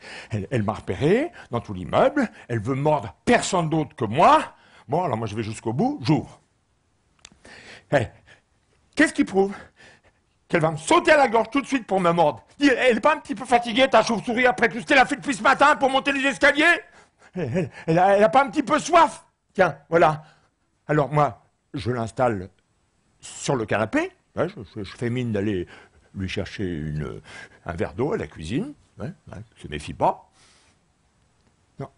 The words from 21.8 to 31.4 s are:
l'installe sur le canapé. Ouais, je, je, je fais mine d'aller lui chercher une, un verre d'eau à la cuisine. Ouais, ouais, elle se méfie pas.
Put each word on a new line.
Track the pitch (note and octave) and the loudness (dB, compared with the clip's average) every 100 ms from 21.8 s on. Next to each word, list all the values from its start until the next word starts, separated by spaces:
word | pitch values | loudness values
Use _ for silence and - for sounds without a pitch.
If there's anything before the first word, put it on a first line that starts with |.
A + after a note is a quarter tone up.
| G#2+ | -6
l'installe | B2 A2+ - B2 G#2 F#2+ _ _ _ _ _ _ _ | -4 -4 0 0 0 -8 _ _ _ _ _ _ _
sur | - - - C3+ | -20 -10 -4 -4
le | G#2+ | -2
canapé. | G#2 A2 D4 F#4 _ _ - | -2 0 -2 -4 _ _ -6
Ouais, | D#3 | -6
je, | G3 G2+ A2 | -6 -16 -14
je, | |
je | F#2+ - | -14 -8
fais | A#2+ | -6
mine | B2 B2 | -4 -4
d'aller | G#2 G#2 F#2+ E2 - - _ _ - | -2 -2 -4 -6 -14 -20 _ _ -10
lui | F#2 | -8
chercher | - F2+ - F#2+ | -8 -8 -8 -8
une, | E2 D#2 D2+ C#2 G#1 - - - _ - | -6 -6 -8 -8 -12 -18 -20 -20 _ -12
un | |
verre | E2+ E2+ | -8 -6
d'eau | E2+ C3+ | -4 -4
à | A3 | -4
la | D#2 | -8
cuisine. | - D#2+ B2+ C4+ C#4+ _ - | -10 -6 -6 -6 -12 _ -14
Ouais, | C3+ | -14
ouais, | - - - | -14 -18 -20
elle | A2+ _ | -20 _
se | - | -14
méfie | D2+ - | -12 -12
pas. | - D#3 - _ _ _ _ _ _ _ _ _ _ _ _ | -4 -4 -4 _ _ _ _ _ _ _ _ _ _ _ _